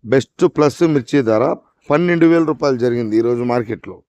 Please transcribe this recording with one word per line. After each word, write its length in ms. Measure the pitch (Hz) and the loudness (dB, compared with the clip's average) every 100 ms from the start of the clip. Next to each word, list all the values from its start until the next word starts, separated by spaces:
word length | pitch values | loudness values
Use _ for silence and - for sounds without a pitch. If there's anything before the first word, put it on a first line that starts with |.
| 113 | 0
బెస్ట్ 320 | 131 - - 165 - | -2 -2 -2 -2 2
ప్లస్ 220 | 147 - 170 | -2 0 0
మిర్చి 240 | 147 117 143 113 | 0 0 -2 2
ధర 160 | 110 139 - _ _ - | 0 0 -4 _ _ -2
పన్నెండు 360 | 147 175 170 165 | 0 0 2 4
వేల 120 | 170 160 | 4 0
రూపాయలు 280 | 139 147 127 | -2 -2 0
జరిగింది 300 | 120 120 113 110 | -2 -2 0 0
ఈరోజు 220 | 117 120 123 | 0 -2 -2
మార్కెట్లో. 440 | 123 110 107 101 90 | -2 -4 -10 -12 -20